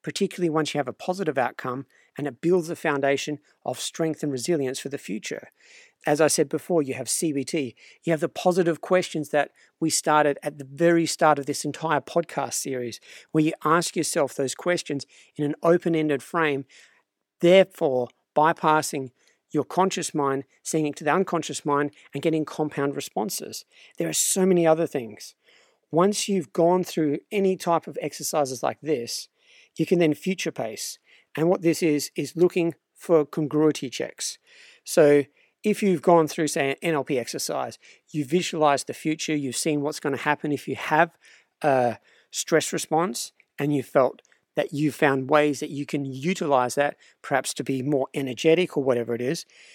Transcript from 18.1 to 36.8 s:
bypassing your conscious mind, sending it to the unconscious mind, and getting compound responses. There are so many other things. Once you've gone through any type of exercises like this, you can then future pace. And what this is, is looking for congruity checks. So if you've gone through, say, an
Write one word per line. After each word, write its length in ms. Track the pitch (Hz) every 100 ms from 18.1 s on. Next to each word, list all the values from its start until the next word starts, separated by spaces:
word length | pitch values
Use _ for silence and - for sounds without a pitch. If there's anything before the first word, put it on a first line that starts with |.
| _ _ -
bypassing 760 | 156 160 160 156 147 147 127 - _ _ _
your 120 | 156 -
conscious 500 | - 190 180 160 156
mind, 300 | 139 135 - _
sending 300 | - 160 151
it 20 | 139
to 80 |
the 80 | 151
unconscious 540 | 170 185 170 - 143 147
mind, 260 | 143 147 - -
and 100 | 143
getting 220 | 165 156 147
compound 500 | - 156 - 143 143
responses. 720 | - - 208 - - - - _ - -
There 100 | 165
are 60 |
so 320 | 156 - 196 185
many 200 | 180 165
other 220 | 160 165
things. 480 | 143 113 104 - - _ _ _ _ _
Once 380 | 156 196 202 -
you've 240 | 196 143
gone 320 | - 170 185 175
through 340 | - 156 147 -
any 240 | 208 196 185
type 280 | 180 165 -
of 120 | 156
exercises 640 | 151 - 147 160 135 127
like 160 | 139 -
this, 460 | 147 135 117 - - _ _ _ _ -
you 100 | 160
can 140 | 175
then 140 | 165
future 400 | 147 185 180 165
pace. 460 | - 113 107 - - _ _ _ -
And 140 | 165
what 140 | 190
this 200 | 165 156
is, 280 | 165 147 - -
is 220 | 139 160
looking 380 | 180 185 165 - _ _
for 300 | - 165 143
congruity 640 | - 151 151 156 147 131
checks. 480 | - 123 - - - _ - - _ -
So 400 | - 147 147 139 _ _ _
if 200 | 214 202
you've 180 | 202 170
gone 260 | - 170 156
through, 200 | - 151
say, 240 | 170 139
an 60 | 135